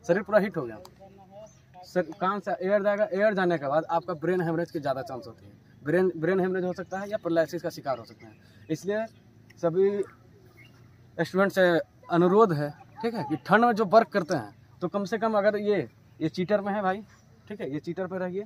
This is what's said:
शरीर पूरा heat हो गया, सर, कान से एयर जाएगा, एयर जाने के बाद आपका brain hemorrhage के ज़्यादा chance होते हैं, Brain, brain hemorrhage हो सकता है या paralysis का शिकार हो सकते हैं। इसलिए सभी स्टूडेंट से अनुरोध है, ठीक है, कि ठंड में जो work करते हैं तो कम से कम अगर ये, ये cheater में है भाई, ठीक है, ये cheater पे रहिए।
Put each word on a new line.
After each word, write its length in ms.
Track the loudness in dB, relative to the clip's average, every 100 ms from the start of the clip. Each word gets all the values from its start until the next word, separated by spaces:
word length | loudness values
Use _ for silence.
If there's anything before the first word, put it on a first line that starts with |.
| 0
शरीर 160 | -2
पूरा 160 | 2 2
heat 180 | 2 -4
हो 80 | -8
गया, 140 | -10 -20 -20 -20 -20 -20 -20 -20 _ _ -20
सर, 280 | -6 -4 -4 -4
कान 200 | -4 -4
से 120 | -6 -4
एयर 220 | 0 0
जाएगा, 240 | 2 0 0
एयर 200 | 2 2
जाने 240 | 2 0 0
के 100 | 0
बाद 180 | -2 0
आपका 220 | -4 -2 -4
brain 260 | -2 0
hemorrhage 300 | 0 -2 -4
के 80 | -4
ज़्यादा 220 | -4 -4
chance 260 | -6 -12 -14
होते 180 | -18 -20
हैं, 80 | -20 _ -12
Brain, 280 | 0 2 2 0
brain 220 | 0 0
hemorrhage 240 | 0 -2
हो 100 | -4
सकता 260 | -6 -8 -10
है 100 | -8
या 80 | -6
paralysis 440 | 0 0 0 -4
का 80 | -8
शिकार 280 | -8 -6 -6
हो 60 | -8
सकते 200 | -20 -20
हैं। 100 | -20 -20 -20 -8
इसलिए 360 | -6 -2 -4 -4 -12 -20 -20 -20 -4
सभी 460 | -2 2 2 2 -6 -10 -20 -20 -20 -20 -20 -20 -20 -20 -16 -6
स्टूडेंट 340 | -2 2 2
से 100 | 4 4 4 0 _ -2
अनुरोध 420 | 2 6 6 4
है, 160 | 2 -4 -8 -20 -8
ठीक 120 | -6
है, 100 | -4
कि 120 | -6 -6 4
ठंड 200 | 4 6
में 60 |
जो 120 | 2 6
work 220 | 6 6
करते 280 | -2 -2 -4
हैं 440 | -4 -16 -20 -8
तो 60 | -4
कम 180 | -4 -4
से 120 | -2
कम 200 | 0 2
अगर 180 | 2 2
ये, 200 | 0 0 -2 _ _ -6
ये 100 | -4
cheater 320 | -2 0 0
में 100 | 0
है 80 | -2
भाई, 200 | -2 -4 -8 -20 _ -20 -18
ठीक 140 | -10
है, 100 | -8
ये 60 | -6
cheater 280 | -6 -6 -6
पे 100 | -4
रहिए। 280 | -6 -6